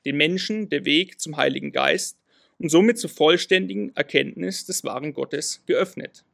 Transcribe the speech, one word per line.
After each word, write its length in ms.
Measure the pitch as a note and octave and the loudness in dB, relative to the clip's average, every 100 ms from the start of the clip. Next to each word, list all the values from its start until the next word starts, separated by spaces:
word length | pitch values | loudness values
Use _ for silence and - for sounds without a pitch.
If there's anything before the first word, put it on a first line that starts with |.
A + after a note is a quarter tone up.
| C#3 | -4
den 120 | C#3+ | 2
Menschen 520 | D#3 F#3 F#3 G#3+ G#3 | 2 2 -2 -4 -2
der 160 | C#3+ C3 | -2 2
Weg 340 | D3+ F#3 - | 2 2 -6
zum 160 | - D3 | -10 -4
Heiligen 360 | C#3 C#3 C#3+ | -4 -4 -4
Geist 460 | C3 C#3 E3+ - - _ _ _ _ | 0 0 0 -2 -10 _ _ _ _
und 120 | F3 | 2
somit 300 | E3 G#3+ A#3 | 6 6 2
zur 100 | E3+ | -4
vollständigen 840 | - D#3 F3 - F#3+ F#3+ G3 G3+ - | 2 4 4 2 0 0 -4 -6 -6
Erkenntnis 720 | D3+ C#3 C#3 - F3+ F#3+ - | -2 0 0 -4 -6 -6 -6
des 180 | F#3 | -6
wahren 300 | - C3 D3 | -6 -6 -6
Gottes 500 | C#3 C3+ - - - - | -6 -6 -4 -6 -8 0
geöffnet. 580 | D3+ F#3 - - - _ | 0 0 -4 -14 -16 _